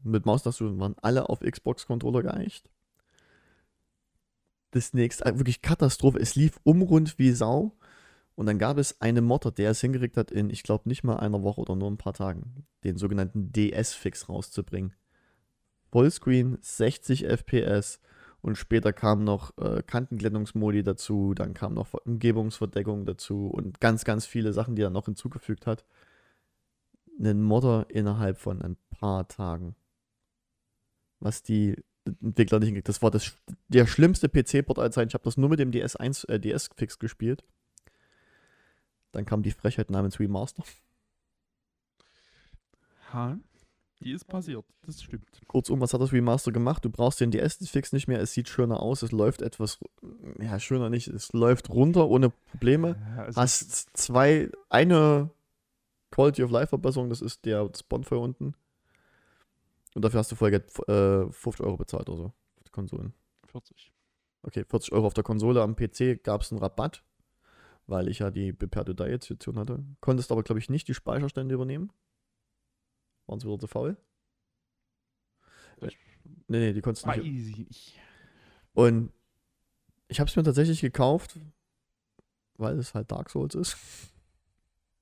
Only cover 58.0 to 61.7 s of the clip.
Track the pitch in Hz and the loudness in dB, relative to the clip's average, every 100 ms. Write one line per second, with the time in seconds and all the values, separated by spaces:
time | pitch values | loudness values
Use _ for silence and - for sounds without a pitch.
58 | 135 120 120 127 139 - _ _ _ _ | -4 -4 -4 -6 -8 -10 _ _ _ _
59 | _ _ _ _ _ _ _ _ _ - | _ _ _ _ _ _ _ _ _ -2
60 | 110 113 107 113 107 98 - - - 101 | 0 0 -2 0 2 2 -2 -8 0 4
61 | 98 98 95 - 120 - 98 | 4 4 0 -6 -8 -6 -4